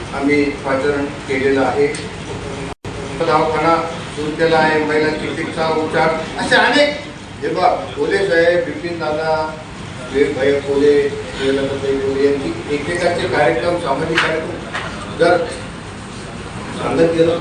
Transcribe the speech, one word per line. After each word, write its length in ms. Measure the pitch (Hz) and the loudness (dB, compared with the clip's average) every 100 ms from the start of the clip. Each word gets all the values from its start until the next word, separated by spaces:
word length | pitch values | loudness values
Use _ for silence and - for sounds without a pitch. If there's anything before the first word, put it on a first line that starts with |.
| - 139 | -8 -2
आम्ही 280 | 139 147 143 | 2 2 2
पाचारण 560 | 139 139 135 147 143 139 | -2 -2 0 0 0 -2
केलेलं 560 | - - 131 135 135 | -6 -4 0 2 2
आहे. 260 | 131 139 143 151 - - - 101 - - - - - - - - | 2 2 2 0 -8 -10 -8 -8 -8 -8 -8 -10 -10 -10 -8 -4
दवाखाना 720 | 160 151 156 156 156 165 165 - - - | 2 2 2 2 2 2 0 -6 -8 -6
सुरू 140 | 151 156 | -4 2
केला 200 | 165 160 | 4 4
आहे, 200 | 160 151 | 4 4
महिला 260 | 147 151 156 156 | 2 2 2 0
चिकित्सा 480 | 143 139 165 - 160 160 | -4 -4 -4 -2 0 0
उपचार, 340 | 151 160 160 160 - - | 0 2 2 0 -4 -4
असे 140 | 180 165 | 2 4
अनेक, 380 | - 294 294 - - - - - | 4 4 4 2 -8 -14 -14 -6
हे 60 | 143 | -4
बघा, 200 | 170 190 - - - | 2 2 2 -2 -4
कोले 220 | 147 196 190 | 0 2 4
साहेब, 360 | 170 170 175 147 | 4 4 4 2
बिपिन 320 | 147 170 170 | -4 -6 -4
दादा, 340 | 156 151 160 160 160 - - - - - 147 | -2 -2 0 0 -2 -6 -12 -14 -12 -12 -4
विवेक 220 | 135 139 - | 0 2 2
भाई 160 | 143 143 139 | 2 2 0
कोले, 260 | 139 147 143 139 139 - - | 4 6 6 2 -2 -8 -4
प्रियंकाताई 600 | 135 135 135 - 135 135 | 0 0 0 -2 0 0
कोले 260 | 135 135 139 | 0 2 2
यांची 240 | 139 - - 147 147 | 2 -2 -4 -4 -4
एकेकाचे 520 | 139 175 175 - - | -2 0 0 0 0
कार्यक्रम, 440 | - - 160 175 170 | 2 2 2 0 -2
सामाजिक 340 | 165 - 160 160 | -2 -2 0 0
कार्यक्रम 1000 | 160 160 175 170 - - - - - - | 0 0 -4 -8 -8 -10 -8 -10 -6 2
जर 260 | 170 175 - - - - - - - - - - - - - - | 4 4 2 -6 -10 -12 -12 -12 -12 -12 -12 -12 -10 -10 -8 -6
सांगत 340 | - 135 165 165 | -2 2 4 4
गेलो 200 | 165 170 | 4 2